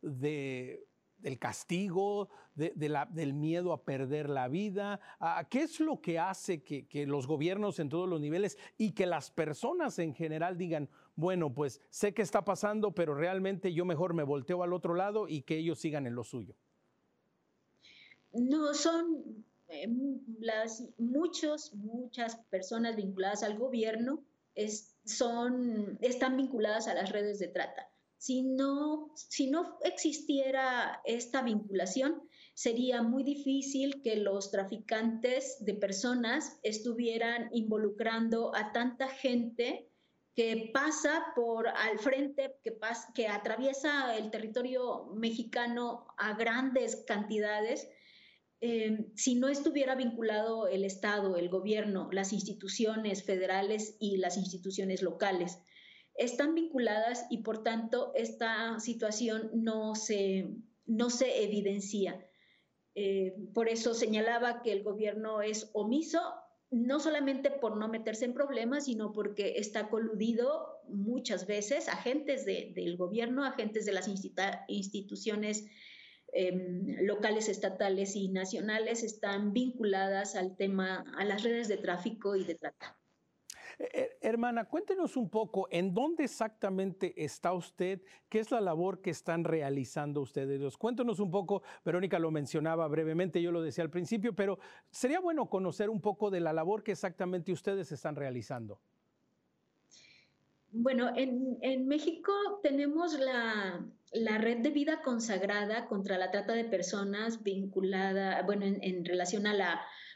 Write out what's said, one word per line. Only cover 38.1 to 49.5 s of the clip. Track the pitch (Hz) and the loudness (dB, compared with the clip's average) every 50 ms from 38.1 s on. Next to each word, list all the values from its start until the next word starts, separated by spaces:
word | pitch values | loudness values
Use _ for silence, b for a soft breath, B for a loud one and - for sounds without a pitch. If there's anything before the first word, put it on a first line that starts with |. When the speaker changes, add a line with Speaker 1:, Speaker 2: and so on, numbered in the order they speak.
| 226 226 226 220 226 226 233 - - | 2 2 2 2 2 2 2 2 0
Speaker 2:
a | 214 214 - | 0 0 0
tanta | - 233 240 247 - - 262 262 | 0 2 2 0 0 -2 -4 -4
gente | - - - 254 240 240 233 233 - - 233 262 349 - - b b b b b b b b _ _ | -2 0 2 2 4 2 2 0 0 -2 -2 0 -2 -4 -8 b b b b b b b b _ _
que | 233 226 226 226 226 - - | 2 2 2 2 0 0 0
pasa | - 269 285 311 302 - - 294 311 330 330 - - | 2 2 2 2 2 2 2 2 2 2 0 0 0
por | 247 233 233 226 226 226 226 | 0 2 2 2 2 0 0
al | - - 214 226 208 214 | 2 2 0 0 0 2
frente, | 220 269 262 269 294 277 - 277 269 269 - - - | 2 2 2 2 2 0 0 -2 -2 -2 -4 -8 -8
que | 220 - - | -8 -6 -4
pas-, | 214 226 233 - - - - | -4 -4 -4 -6 -8 -6 -2
que | 254 220 208 | -2 0 0
atraviesa | 202 202 - 220 220 233 262 269 269 277 - 294 285 277 262 247 220 | 0 0 -2 -2 0 0 0 0 0 0 0 0 2 2 2 0 0
el | 220 214 214 | 0 -2 -4
territorio | 220 214 220 220 - 247 247 254 254 247 247 240 - - - - 202 | -4 -6 -4 -4 -2 -2 -2 0 0 0 0 -2 -2 -4 -6 -8 -4
mexicano | 220 233 226 226 - - - - 240 240 233 233 240 240 240 240 - - - - | -2 -2 0 0 -2 -4 -2 0 0 0 0 0 -2 -2 -4 -4 -6 -10 -10 -6
a | - 208 214 208 | -4 -2 -2 0
grandes | 220 226 226 226 254 269 262 247 262 233 220 - - - | 0 0 2 2 2 2 2 2 2 2 0 -2 -4 -2
cantidades, | - 214 202 208 202 220 208 214 208 214 214 214 226 269 - - - B B B B B B B B B B B _ _ - | -2 -2 0 0 0 0 0 2 2 2 0 0 0 0 -2 -6 -10 B B B B B B B B B B B _ _ -4
eh, | 233 233 233 220 220 220 220 214 - - - | -2 0 2 2 2 2 2 0 -2 -4 -4
si | - - 254 247 | 0 2 4 4
no | 247 262 | 6 6
estuviera | 277 | 4